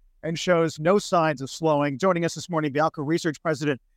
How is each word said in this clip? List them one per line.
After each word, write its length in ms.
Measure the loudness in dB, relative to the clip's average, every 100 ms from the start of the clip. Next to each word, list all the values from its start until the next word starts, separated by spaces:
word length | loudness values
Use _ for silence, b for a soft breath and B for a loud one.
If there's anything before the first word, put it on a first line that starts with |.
| _ _
and 160 | -6 -4
shows 400 | 0 2 2 0
no 180 | 2 2
signs 420 | 2 2 2 0
of 120 | -6
slowing. 480 | -2 0 2 0 0
Joining 260 | 0 2 0
us 80 |
this 160 | -4 -6
morning, 220 | -2 0
Bianco 320 | 2 0 0
Research 360 | -2 -2 -2 -4
President 360 | -4 -2 -2 -4 _